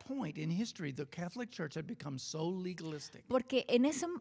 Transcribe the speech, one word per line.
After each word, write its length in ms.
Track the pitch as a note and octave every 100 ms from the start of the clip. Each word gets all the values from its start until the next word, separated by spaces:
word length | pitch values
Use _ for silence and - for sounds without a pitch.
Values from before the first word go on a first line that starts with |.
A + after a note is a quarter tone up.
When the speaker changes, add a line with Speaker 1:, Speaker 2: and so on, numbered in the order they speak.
| -
Speaker 1:
point 320 | C4+ F3+ D3+
in 120 | D#3
history, 440 | F3 A3+ - D3+
the 120 | C3+ C#3
Catholic 440 | - F3 A#3+ A#3+
Church 260 | - D#3 D#3+
had 100 | C#3
become 320 | - D3+ C3
so 320 | - D#3 E3
legalistic, 760 | F#3 F3+ E3+ D#3+ D3+ - - -
Speaker 2:
Porque 380 | B3+ A#3+ C4 -
en 140 | A#3+ C4
ese, 200 | D4 E4+ F4